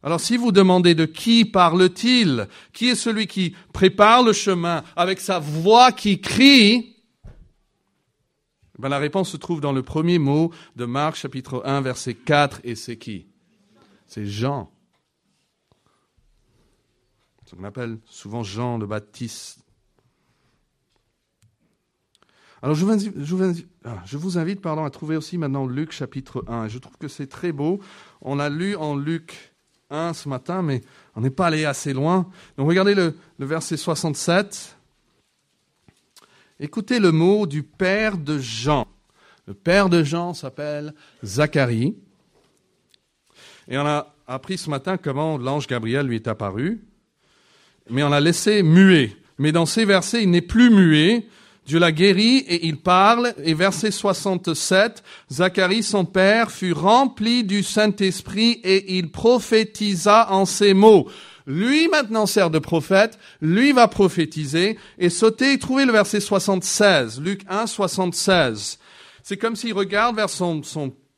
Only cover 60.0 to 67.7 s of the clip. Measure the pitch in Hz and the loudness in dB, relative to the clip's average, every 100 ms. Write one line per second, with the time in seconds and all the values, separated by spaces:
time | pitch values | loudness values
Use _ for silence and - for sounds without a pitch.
60 | 202 208 190 190 190 - 202 190 220 202 | 4 4 4 2 0 2 2 8 8 8
61 | - - - - - 147 233 294 330 311 | 4 -12 -20 -20 -8 -4 0 2 2 0
62 | 226 220 208 214 170 156 147 165 - 190 | 0 -2 0 2 2 0 -2 -4 2 2
63 | 226 - - _ 156 190 277 254 233 - | 2 -2 -20 _ -2 2 4 6 4 4
64 | 190 175 156 151 147 160 190 220 - - | 0 2 -4 -6 -4 -2 -2 -4 -14 -2
65 | 175 175 220 220 269 269 - 262 269 220 | -2 2 2 2 0 0 0 0 4 2
66 | 202 208 196 196 202 190 - - 208 165 | 2 -2 -2 -2 0 -4 -4 2 4 4
67 | 117 120 165 202 196 190 226 | 0 -6 -8 -8 -6 -6 -6